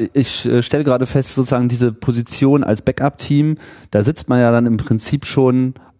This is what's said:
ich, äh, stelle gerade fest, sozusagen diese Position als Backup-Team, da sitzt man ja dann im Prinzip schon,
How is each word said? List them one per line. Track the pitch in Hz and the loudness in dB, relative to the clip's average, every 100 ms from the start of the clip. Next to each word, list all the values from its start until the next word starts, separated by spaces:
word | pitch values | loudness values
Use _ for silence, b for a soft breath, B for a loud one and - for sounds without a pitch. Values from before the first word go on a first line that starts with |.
| 113 | -4
ich, | 139 123 - 120 | -2 -2 -2 -2
äh, | 120 | 0
stelle | - 147 | 0 -2
gerade | 143 127 131 | 0 0 0
fest, | 139 127 | -2 -2
sozusagen | - 127 123 123 | -2 0 0 0
diese | 120 123 | 2 0
Position | 110 - 120 117 - 135 143 - | -2 -4 -2 -4 0 2 2 2
als | 110 | -2
Backup-Team, | - - 139 - - 143 151 156 B B B | -2 -2 -2 -4 -2 0 2 -2 B B B
da | 104 | 0
sitzt | 107 156 - | 0 -2 0
man | 123 | 2
ja | 120 | 4
dann | 117 120 | 4 2
im | 110 | 0
Prinzip | - 113 - 143 - | 0 -2 -2 -4 -2
schon, | - 131 127 131 - B _ | 0 2 2 0 -6 B _